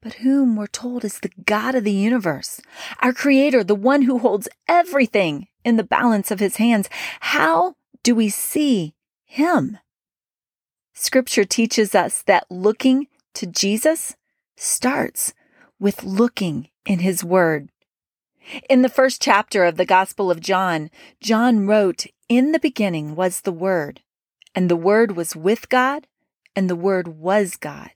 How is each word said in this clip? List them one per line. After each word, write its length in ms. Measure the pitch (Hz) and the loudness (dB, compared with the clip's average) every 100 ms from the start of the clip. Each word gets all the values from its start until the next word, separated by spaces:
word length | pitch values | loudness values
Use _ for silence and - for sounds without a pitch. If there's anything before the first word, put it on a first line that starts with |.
but 120 | 220 | -16
whom 400 | - 247 277 262 | -4 0 2 2
we're 120 | 214 208 | 0 -4
told 360 | - 247 247 | -10 -8 -6
is 160 | 220 - | -8 -8
the 100 | 196 190 - | -12 -8 -2
God 280 | 208 226 | -2 0
of 100 | 262 | -2
the 80 | 208 | 0
universe, 680 | 196 208 247 180 143 - - _ - - - | 0 0 0 -2 -6 -8 -16 _ -18 -18 -2
our 140 | 247 | -2
creator, 500 | 254 285 269 285 254 | 0 2 4 4 2
the 100 | 185 | 2
one 280 | 208 214 285 | 0 2 2
who 160 | 262 254 | 2 2
holds 300 | 226 202 - - - | 0 -2 -4 -14 0
everything 800 | 349 349 285 247 214 180 143 185 _ | 2 2 0 2 2 0 -4 -12 _
in 120 | - 226 | 0 0
the 80 | |
balance 460 | 208 - 240 214 190 | 0 0 2 0 -2
of 100 | 196 | -2
his 160 | 202 - | -2 0
hands? 340 | 226 226 190 - - - | 2 2 -2 -10 -12 -10
How 540 | - 294 311 330 359 - _ _ | -4 0 2 2 0 -4 _ _
do 120 | - | 0
we 140 | 233 220 | 2 0
see 680 | 196 - - 294 233 156 _ _ _ | -2 -6 -2 0 0 -2 _ _ _
him? 540 | _ - 320 262 135 208 _ _ _ _ _ _ _ _ _ _ _ | _ -2 2 2 0 -8 _ _ _ _ _ _ _ _ _ _ _
Scripture 500 | - - 262 254 - | -10 0 0 0 -2
teaches 500 | 196 - 226 - 208 | 0 0 -2 0 2
us 280 | 202 165 - | 2 0 -4
that 280 | - 185 - | 0 0 0
looking 560 | 180 196 214 262 262 294 _ _ | -2 -2 2 2 2 0 _ _
to 120 | - 190 | -12 -10
Jesus 720 | - 196 214 311 320 - - _ _ _ _ | -4 -2 0 0 -2 -6 -14 _ _ _ _
starts 760 | - - 247 277 - - - - _ _ _ _ | -6 -4 -2 -2 -4 -6 -8 -8 _ _ _ _
with 260 | 202 - | -4 -4
looking 640 | - 190 240 - 185 147 156 _ - | -8 0 0 0 -4 -4 -10 _ -4
in 140 | 185 | -2
his 220 | 180 180 | 0 -2
word. 460 | 170 185 170 156 143 _ _ _ _ _ _ _ - - _ | 0 2 2 0 -6 _ _ _ _ _ _ _ -18 -18 _
In 100 | 262 | 4
the 80 | 254 | 4
first 320 | - 262 - | 4 0 2
chapter 440 | - 202 214 208 | 2 2 2 2
of 120 | 175 165 | 2 2
the 80 | |
Gospel 460 | 180 185 190 - 196 | 2 2 2 -2 -2
of 100 | 165 | -2
John, 500 | 165 185 190 165 151 _ - _ | -2 -2 0 -2 -6 _ -20 _
John 460 | 208 220 247 226 196 | -2 2 4 2 2
wrote, 400 | 214 196 170 - _ _ | 2 2 -2 -10 _ _
"In 220 | 240 269 | 2 4
the 60 | 320 | 2
beginning 560 | 311 - 202 165 151 | -2 -2 -2 -2 -6
was 280 | 151 185 180 | -2 -2 -2
the 100 | - | -6
Word, 480 | 165 185 185 147 - _ _ _ _ _ | -4 -2 -2 -4 -10 _ _ _ _ _
and 160 | - 180 | -2 2
the 60 | 170 | 2
Word 400 | 170 214 226 175 | 4 4 2 0
was 200 | 165 160 | -8 -4
with 320 | 165 226 - | -2 -2 0
God, 380 | 254 254 285 _ _ _ _ _ | 0 0 -4 _ _ _ _ _
and 160 | - 185 | -4 -2
the 60 | 175 | 0
Word 320 | 185 185 175 156 | 0 -2 -4 -8
was 380 | 160 202 196 - | -2 0 0 -6
God. 340 | 151 143 139 | -14 -14 -20